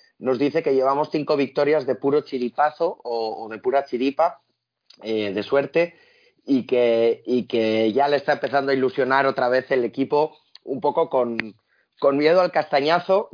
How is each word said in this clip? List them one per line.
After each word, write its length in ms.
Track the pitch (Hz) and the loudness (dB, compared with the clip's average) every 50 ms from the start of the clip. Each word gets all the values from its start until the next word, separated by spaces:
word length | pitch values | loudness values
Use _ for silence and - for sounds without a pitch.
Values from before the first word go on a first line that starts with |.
| _ _ _ _ | _ _ _ _
nos 200 | - 127 131 113 | -2 -2 0 0
dice 240 | 143 143 147 165 160 | 0 0 0 0 0
que 100 | 147 135 | 2 2
llevamos 360 | 131 127 135 139 143 151 151 | 2 2 2 2 0 -2 -2
cinco 240 | - 156 143 139 151 | -2 -4 -2 0 0
victorias 500 | 143 139 123 - 156 147 143 151 151 131 | 0 0 -2 0 0 2 2 2 0 0
de 100 | 131 123 | -2 -4
puro 260 | - - 139 143 151 | -2 0 0 0 0
chiripazo 760 | 147 - 139 127 123 117 - - 147 151 - - 170 175 196 - _ | -2 -2 -6 -4 -4 -4 0 0 0 0 0 -2 -4 -4 -4 -6 _
o, 400 | 120 117 117 113 110 107 - 113 | -6 -6 -4 -4 -4 -6 -8 -10
o 60 | 107 | -12
de 80 | 113 | -12
pura 260 | 104 - 127 123 139 139 | -6 -4 0 0 0 -2
chiripa, 560 | - 135 117 131 139 135 - 160 175 - - _ _ _ _ _ _ _ _ _ _ - _ | -2 -4 -2 -2 -2 0 0 0 0 -2 -6 _ _ _ _ _ _ _ _ _ _ -20 _
eh, 320 | - 110 110 110 107 101 92 | -8 -4 -4 -2 -2 -2 -4
de 100 | 104 101 | -4 -4
suerte, 520 | - 139 139 139 139 - 165 170 170 - _ _ _ _ _ _ _ _ _ _ | 0 0 0 0 0 0 0 0 0 -4 _ _ _ _ _ _ _ _ _ _
y 180 | - 139 127 - | -2 0 0 0
que, 600 | - 127 123 120 117 117 113 117 117 113 - - | 0 0 2 2 2 4 4 2 2 0 -2 -2
y 180 | - 123 123 - | -2 -2 -2 -2
que 480 | - - 117 110 110 110 110 113 110 101 | -2 -2 0 0 2 2 2 2 2 2
ya 140 | 131 139 | 2 2
le 100 | 147 147 | 2 0
está 160 | 139 - - 143 | 0 0 -2 -2
empezando 380 | - - 131 143 143 135 139 | -2 -2 -2 -2 -2 0 0
a 40 | 139 | 0
ilusionar 500 | 135 131 127 - 143 131 127 131 135 139 | 0 0 0 0 -2 0 2 2 2 2
otra 240 | 139 - 135 127 123 | 2 0 0 0 2
vez 200 | 127 131 127 - | 2 0 0 0
el 120 | 139 131 120 | 0 0 0
equipo, 520 | 110 - 135 135 - 151 147 151 156 - _ _ _ _ - _ | -2 -2 -4 -2 0 0 0 0 -2 -4 _ _ _ _ -20 _
un 180 | - 139 131 | -10 -8 -4
poco 280 | - 147 - 165 165 - | -4 -2 0 0 -2 0
con, 460 | - 131 123 120 117 110 113 107 98 _ _ _ _ _ _ _ _ _ | 0 0 0 0 -2 -6 -8 -10 -14 _ _ _ _ _ _ _ _ _
con 180 | - 139 139 | 0 0 2
miedo 240 | 143 147 156 170 185 | 4 2 4 4 4
al 100 | 180 175 | 2 2
castañazo 800 | - 160 147 - - 139 139 151 170 175 170 - 190 202 - - | 0 -2 -2 0 0 0 2 2 0 0 2 2 0 0 0 -4